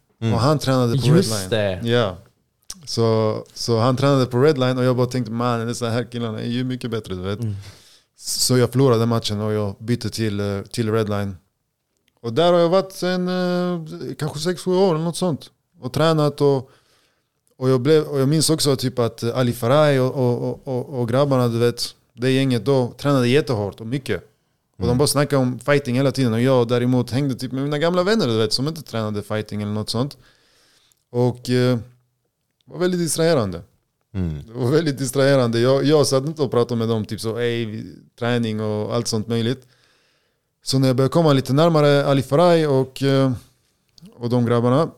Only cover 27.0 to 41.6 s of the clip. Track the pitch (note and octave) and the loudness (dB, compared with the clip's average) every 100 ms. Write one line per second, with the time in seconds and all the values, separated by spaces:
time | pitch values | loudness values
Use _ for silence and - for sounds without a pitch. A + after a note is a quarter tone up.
27 | A#2+ B2 C#3+ B2 B2+ C3 C#3+ D3 E3 F3+ | 0 -2 -2 -4 -6 -6 -4 -2 0 0
28 | F3+ A3+ C#3 A2 A2 - C#3 D#3+ - A2+ | 0 0 0 0 0 0 -4 -6 -8 -6
29 | G#2+ G#2 - G#2+ G#2+ G#2 G#2 G#2+ G#2 A2+ | -4 -6 -4 -6 -6 -6 -4 -4 -4 -4
30 | C#3+ - _ _ _ _ _ _ _ _ | -4 -6 _ _ _ _ _ _ _ _
31 | _ A#2+ B2 A#2+ - B2 B2 B2 - _ | _ 0 0 -2 -2 0 2 0 -4 _
32 | _ _ _ _ _ _ _ D3+ F3+ F3+ | _ _ _ _ _ _ _ -6 -2 -2
33 | E3 D#3 E3 D#3 G2+ E2+ E2+ _ _ _ | -2 0 2 2 0 -6 -12 _ _ _
34 | _ G2 F2 D2+ C#2+ B2 B2 D3+ E3 B2 | _ -6 -4 -6 -10 -4 0 2 0 -2
35 | C3 C3+ C#3 C#3 A#2+ A#2 B2 C#3 C#3 D#3 | -4 0 4 4 2 2 2 2 4 4
36 | B2 C3+ C#3 D#3 C3 A#2+ A#2 A#2+ A2+ A2+ | 4 0 -2 -2 0 0 0 0 0 -2
37 | G2+ G#2+ A2+ A2 A#2+ A#2 A2+ A2 - - | -4 -6 -6 -4 -2 -2 -4 -8 -12 -18
38 | - _ A#2 A#2+ A2+ G#2+ A2 G#2+ G#2+ A#2+ | -20 _ -2 0 0 -2 -2 -4 -2 -2
39 | A#2 A2+ G#2+ A#2 A2+ C3+ - _ _ _ | -2 -4 -2 -2 -2 -4 -8 _ _ _
40 | _ _ _ _ _ _ - C3+ C3+ B2+ | _ _ _ _ _ _ -4 0 2 2
41 | C3+ E3+ D#3+ C3+ B2+ C3+ | 2 2 4 4 2 2